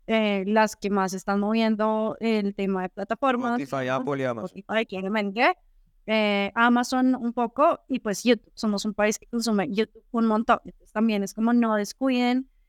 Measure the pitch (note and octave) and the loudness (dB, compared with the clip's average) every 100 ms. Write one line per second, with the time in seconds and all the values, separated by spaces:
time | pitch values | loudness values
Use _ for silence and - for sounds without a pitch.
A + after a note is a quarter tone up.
0 | - A3 G#3+ G3+ F#3+ A3 G#3+ - G3+ G3+ | -2 0 0 -2 0 2 2 0 -2 0
1 | F#3+ F#3+ - G3+ G3+ A3+ A3+ G#3+ G#3+ A3 | 0 -4 -2 -2 0 2 2 2 0 0
2 | E3 - A3+ A3 G3+ G3+ G3 F#3+ F#3 - | -2 -4 -2 0 -2 -2 -2 -2 -4 -8
3 | G3+ A3+ C4+ A#3+ C4 A#3+ - C#3 B2+ C3 | -6 -2 0 0 -2 -4 -4 -4 -2 -2
4 | C3 C#3 C3 A#2 F3 - - G#3+ A3+ F#3 | -2 -2 -2 -4 -8 -12 -6 -4 -4 -6
5 | F#3+ A3 G3+ G3 C#4+ F4+ _ _ _ _ | -4 -2 -2 2 2 0 _ _ _ _
6 | - A3 G#3+ G3+ G3+ A3+ A#3+ A#3+ B3 C4 | -4 0 2 0 -2 2 2 4 2 0
7 | B3+ B3+ A#3 A#3 A#3 - E4+ - - B3 | 2 0 -2 -2 -4 2 2 2 -4 -4
8 | A3 G3 A#3 A#3 - - G#3+ G3+ A3 G3+ | -4 -2 2 2 0 -6 -2 -2 -4 0
9 | G#3 G#3+ - A#3+ A3+ G#3 E3+ F#3+ G#3+ A3+ | 0 0 -6 -4 0 0 0 0 -2 -4
10 | _ A#3 A3+ G#3+ A3+ A#3 - - _ G#3+ | _ 0 2 2 2 0 0 -20 _ 0
11 | A3+ G#3 G3 - A3+ A#3+ A3+ G#3+ G3+ - | 0 0 -2 -2 2 2 2 0 -2 -4
12 | C4+ B3 B3 B3+ C4 _ | -2 0 2 0 -4 _